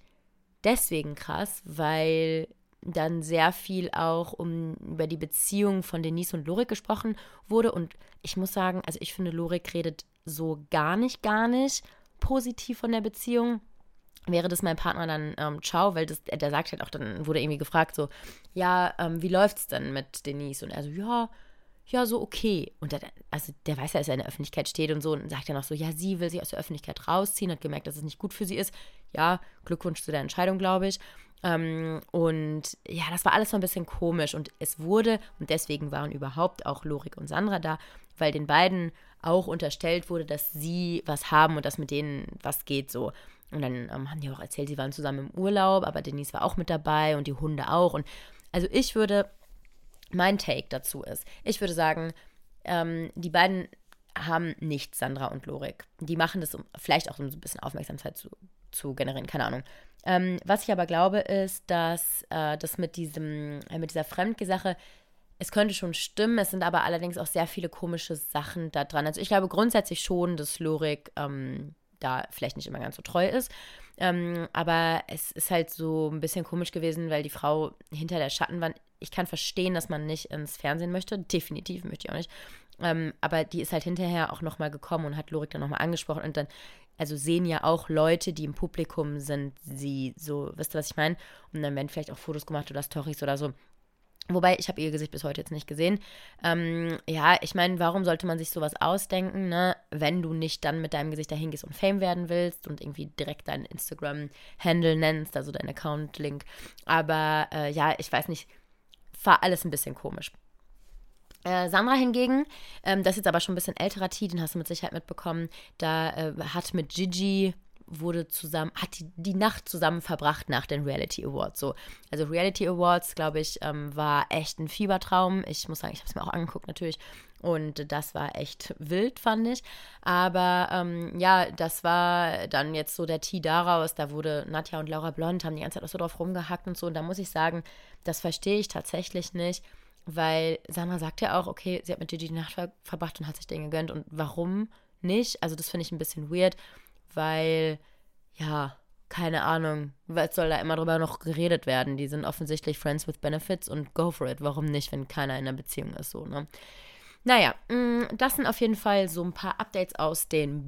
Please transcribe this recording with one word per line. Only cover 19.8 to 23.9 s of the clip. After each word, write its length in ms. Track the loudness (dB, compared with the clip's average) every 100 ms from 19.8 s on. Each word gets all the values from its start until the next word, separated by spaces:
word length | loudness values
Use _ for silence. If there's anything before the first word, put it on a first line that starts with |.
| -2
mit 340 | -4 -6 -10 -8
Denise?“ 380 | -6 -6 -8
Und 80 | -8
er 100 | -8
so, 80 | -8
„Ja, 400 | -6 -2 0 -2 -6 -20 -20 -20 -20 -2
ja, 200 | 2 2
so 160 | 2
okay.“ 500 | -2 0 2 2 0 -8
Und 140 | -6
der, 80 | -6 -8 -16 -8
also 200 | -8 -8 -8 -4
der 100 | -2
weiß 180 | 0